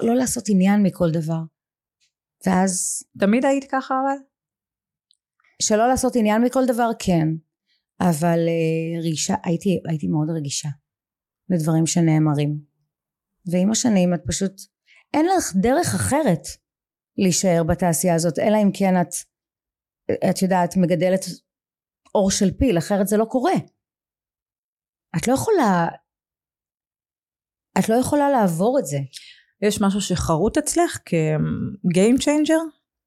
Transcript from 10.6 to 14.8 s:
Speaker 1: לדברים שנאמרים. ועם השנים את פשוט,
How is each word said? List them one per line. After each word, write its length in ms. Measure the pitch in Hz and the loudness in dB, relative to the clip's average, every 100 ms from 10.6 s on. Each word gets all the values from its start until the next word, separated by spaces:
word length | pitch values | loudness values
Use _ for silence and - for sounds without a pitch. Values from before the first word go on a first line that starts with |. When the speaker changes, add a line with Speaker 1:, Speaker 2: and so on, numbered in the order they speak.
| 147 - _ _ _ _ _ _ - | -10 -12 _ _ _ _ _ _ -4
Speaker 1:
לדברים 380 | 180 156 160 160 | -2 2 2 2
שנאמרים. 720 | 180 165 156 156 143 147 147 - _ _ _ _ _ _ _ 180 | 2 2 4 2 0 -2 -4 -12 _ _ _ _ _ _ _ -4
ועם 180 | 180 196 | 0 0
השנים 440 | 226 247 196 180 | 0 0 2 2
את 60 | 175 - | -2 -4
פשוט, 240 | - 196 - - _ | -4 -6 -8 -20 _